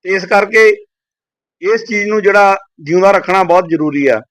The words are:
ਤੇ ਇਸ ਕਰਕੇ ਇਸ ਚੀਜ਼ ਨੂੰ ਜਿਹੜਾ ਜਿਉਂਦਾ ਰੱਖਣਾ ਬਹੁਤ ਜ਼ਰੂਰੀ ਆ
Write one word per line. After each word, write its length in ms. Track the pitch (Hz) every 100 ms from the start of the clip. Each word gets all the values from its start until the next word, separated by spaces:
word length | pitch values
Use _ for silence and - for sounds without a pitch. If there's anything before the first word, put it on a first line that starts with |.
ਤੇ 80 | 185
ਇਸ 160 | 190 180
ਕਰਕੇ 440 | 202 202 220 220 202 - _ _ _ _ _ _ _
ਇਸ 240 | 180 226 226
ਚੀਜ਼ 220 | 208 208
ਨੂੰ 160 | 214
ਜਿਹੜਾ 340 | 196 202 196 196 _ _
ਜਿਉਂਦਾ 280 | 151 175 196
ਰੱਖਣਾ 320 | 196 180 190
ਬਹੁਤ 220 | 175 175 170
ਜ਼ਰੂਰੀ 380 | 160 151 143 139
ਆ 120 | 110 -